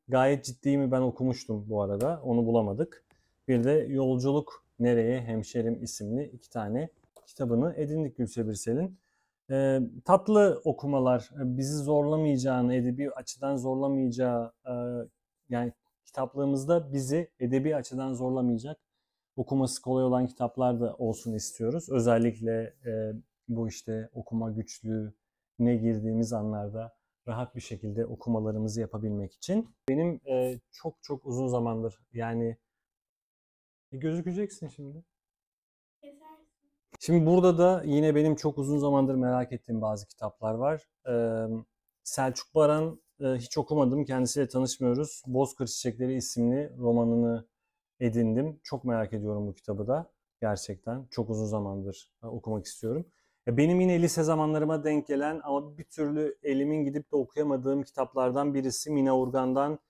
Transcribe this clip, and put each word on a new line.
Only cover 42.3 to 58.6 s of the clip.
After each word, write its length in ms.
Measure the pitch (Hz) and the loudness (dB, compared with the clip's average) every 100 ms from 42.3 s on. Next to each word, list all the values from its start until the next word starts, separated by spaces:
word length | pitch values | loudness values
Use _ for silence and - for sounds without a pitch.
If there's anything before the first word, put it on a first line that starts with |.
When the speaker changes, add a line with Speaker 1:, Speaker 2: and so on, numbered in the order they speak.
| - - 160 | -2 -2 4
Speaker 1:
Baran, 460 | 147 151 160 160 _ - | 6 6 0 -6 _ -6
e, 60 | 135 | -2
hiç 320 | 127 120 156 | -2 -2 -4
okumadım. 480 | 135 151 131 139 139 | 0 4 4 4 0
Kendisiyle 420 | 131 127 147 131 | 0 0 0 0
tanışmıyoruz. 760 | 127 131 - 127 123 147 - 131 | 0 -2 0 0 0 -2 -6 -4
Bozkır 400 | 127 131 - 123 | 0 0 -2 -6
Çiçekleri 480 | - 127 113 127 131 | -4 -4 -2 -2 -2
isimli 580 | 117 - 120 131 147 127 | -4 0 0 0 -2 -2
romanını 680 | 120 117 117 117 117 113 - _ _ _ _ - | 2 4 4 4 2 0 -6 _ _ _ _ -2
edindim. 600 | 123 113 113 113 151 151 | 0 2 2 2 -2 -6
Çok 220 | - 135 127 | -10 -6 -2
merak 280 | 113 104 | -2 -2
ediyorum 340 | 110 104 104 104 | -4 -4 -4 -4
bu 60 | |
kitabı 340 | 92 - 101 104 | -8 -8 -6 -2
da. 240 | 147 165 _ _ - | -2 -4 _ _ -6
Gerçekten 640 | 110 101 - 95 - 127 131 | -4 -4 -6 -10 -8 -10 -8
çok 200 | - 107 | -6 -4
uzun 160 | 107 107 | -2 -2
zamandır, 640 | 107 101 98 98 95 - _ | -2 -4 -6 -8 -10 -16 _
e, 40 | 113 | -12
okumak 380 | 120 110 107 - | -10 -6 -6 -6
istiyorum. 400 | - 113 143 175 _ _ _ - | -8 -4 -4 -6 _ _ _ -2
E, 100 | 120 | 2
benim 240 | 156 180 | 4 6
yine 200 | 185 175 | 4 4
lise 220 | 170 165 | 2 2
zamanlarıma 600 | 156 156 156 151 156 160 | 2 2 2 2 2 0
denk 240 | 151 151 147 | 0 0 0
gelen 340 | 139 147 160 | -2 -2 -4
ama 340 | 147 139 147 147 | -4 -4 -4 -12
bir 60 | |
türlü 540 | - - 147 151 151 - | -12 -4 -2 0 -2 -4
elimin 400 | 147 135 143 156 | -2 0 0 0
gidip 280 | 143 143 - | 0 -2 -2
de 40 | 147 | -2
okuyamadığım 680 | 175 - 147 135 131 139 | -2 -2 0 0 0 0
kitaplardan 720 | 139 - 127 135 127 131 143 | -2 -4 -4 0 0 2 0
birisi 380 | 139 | 0